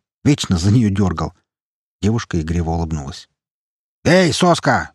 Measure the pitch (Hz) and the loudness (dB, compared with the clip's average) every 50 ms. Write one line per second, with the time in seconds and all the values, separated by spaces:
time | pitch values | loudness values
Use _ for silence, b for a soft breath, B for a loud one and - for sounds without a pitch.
0 | _ _ _ _ - - 147 - - - 95 85 82 104 104 127 117 104 98 101 | _ _ _ _ 0 0 0 0 0 -2 -2 0 2 2 2 4 2 2 2 0
1 | 104 90 85 80 78 - - _ _ _ _ _ _ _ _ _ _ _ _ _ | 0 0 0 -4 -6 -8 -10 _ _ _ _ _ _ _ _ _ _ _ _ _
2 | - 101 113 117 - - - 87 76 80 85 87 85 80 82 85 85 80 80 76 | -2 -2 0 -2 -4 -4 -4 -4 -4 -2 -4 -4 -2 -2 -2 -4 -4 -4 -6 -6
3 | 69 67 - - - _ _ _ _ _ _ _ _ _ _ _ _ _ _ _ | -8 -10 -14 -18 -20 _ _ _ _ _ _ _ _ _ _ _ _ _ _ _
4 | - - 160 185 185 160 - - - 180 165 - - - 87 - - - - | 0 2 4 4 4 2 0 2 2 2 2 2 0 0 0 -2 -2 -8 -6